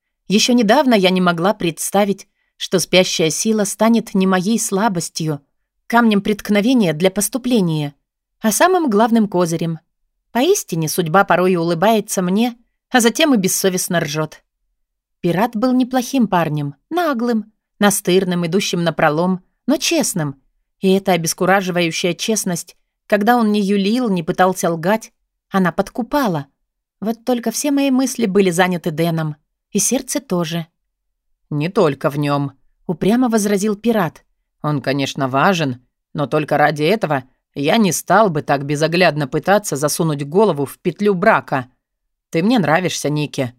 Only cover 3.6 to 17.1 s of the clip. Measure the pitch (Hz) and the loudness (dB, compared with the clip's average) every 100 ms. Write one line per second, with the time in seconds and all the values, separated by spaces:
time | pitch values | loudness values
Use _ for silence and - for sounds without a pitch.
3.6 | 202 - 220 233 220 190 190 185 180 220 | -4 -2 0 0 -2 -2 0 0 -2 -2
4.6 | - 196 226 170 - - 156 147 _ _ | -2 -2 -2 -4 -8 -6 -6 -6 _ _
5.6 | _ _ - 233 233 202 202 208 - 202 | _ _ -2 2 2 2 0 -4 -2 0
6.6 | 220 254 180 151 185 208 202 262 247 233 | 2 2 2 2 0 0 -4 -4 -2 0
7.6 | 170 156 143 - _ _ _ _ 226 - | 0 -2 -4 -10 _ _ _ _ -2 2
8.6 | 339 370 302 202 233 226 208 180 175 165 | 4 2 2 2 4 2 2 0 0 -2
9.6 | 170 160 _ _ _ _ _ 233 311 415 | -4 -8 _ _ _ _ _ 0 2 0
10.6 | - 165 156 - 165 190 196 170 185 175 | -2 -4 -2 -2 0 2 2 2 2 2
11.6 | 170 165 202 220 214 - 180 196 240 233 | 0 0 2 0 -2 -4 0 0 -2 -4
12.6 | _ _ _ 254 233 233 311 240 180 - | _ _ _ 0 0 2 2 2 0 0
13.6 | 190 180 - 175 151 151 156 - _ _ | -2 -2 -2 -2 -2 -4 -6 -10 _ _
14.6 | _ _ _ _ _ _ 175 165 240 214 | _ _ _ _ _ _ -2 0 0 0
15.6 | 254 254 247 254 247 269 220 180 160 151 | 0 2 0 -2 -2 0 2 0 0 -2
16.6 | 143 - - 339 330 | -6 -8 -8 -2 -2